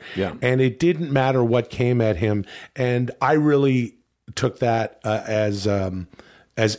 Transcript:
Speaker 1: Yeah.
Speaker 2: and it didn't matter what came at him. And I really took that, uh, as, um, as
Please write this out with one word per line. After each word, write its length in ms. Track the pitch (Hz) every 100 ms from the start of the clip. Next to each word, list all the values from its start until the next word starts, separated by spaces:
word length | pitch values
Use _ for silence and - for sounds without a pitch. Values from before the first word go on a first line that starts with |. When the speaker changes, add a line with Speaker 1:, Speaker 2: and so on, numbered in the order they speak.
| - -
Speaker 1:
Yeah. 180 | 95 82
Speaker 2:
and 200 | 123 127
it 180 | 131 127
didn't 320 | 165 160 165
matter 320 | 139 131 131
what 260 | 117 120 117
came 320 | - 120 123
at 160 | 113 90
him. 280 | 107 104 95 - - -
And 360 | 123 123 123 -
I 120 | 131
really 600 | 156 151 143 139 127 117 - _ _ - -
took 240 | 127 -
that, 400 | 123 113 110 -
uh, 200 | 110 107 -
as, 420 | 107 107 101 101
um, 400 | 101 95 92 90 - - - _ -
as 180 | 110